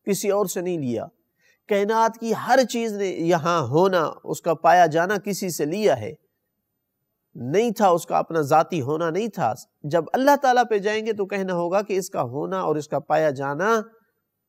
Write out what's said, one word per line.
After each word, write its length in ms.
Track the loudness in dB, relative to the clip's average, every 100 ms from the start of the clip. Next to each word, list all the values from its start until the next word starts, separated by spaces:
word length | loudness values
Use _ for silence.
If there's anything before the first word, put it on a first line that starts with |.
| -4
किसी 240 | -4 0
और 180 | 0 -2
से 140 | -4
नहीं 160 | -4 -4
लिया। 300 | -4 -4 -8 _ _ _ _ _ -4
कायनात 480 | 0 2 2 0 0
की 160 | -4
हर 320 | -4 2 4
चीज़ 300 | 4 0 -4
ने 140 | -4 -4
यहाँ 600 | -2 0 2 2 0 2
होना, 360 | 4 4 4
उसका 500 | 0 -4 -8 -4 -2
पाया 320 | 2 4 6 6
जाना 320 | 4 0 -2
किसी 320 | -4 -6 -6
से 160 | -4 -4
लिया 280 | 0 2
है, 220 | 0 -2 -12 _ _ _ _ _ _ _ _ _ _ _ -12
नहीं 360 | -2 0 0
था, 180 | 2 2
उसका 280 | 2 0 -2
अपना 240 | 0 -2
ज़ाती 360 | 2 2 2 -2
होना 320 | -4 -2 -2
नहीं 180 | -4 -6
था। 260 | -4 -4 -4 -12 _ -2
जब 220 | -2 0
अल्लाह 280 | 2 4 4
ताला 280 | 4 2
पे 160 | 2 0
जाएंगे 320 | 0 -2 -2
तो 140 | -4 -4
कहना 260 | -4 -2
होगा 300 | -2 0 -2
कि 140 | -2 -4
इसका 240 | -4 -4
होना 420 | -6 -6 -6 -4
और 140 | -2 -2
इसका 200 | -4 -6
पाया 320 | -2 0 0
जाना 540 | -2 -4 -2 0 0 -2 _ _ _ _ _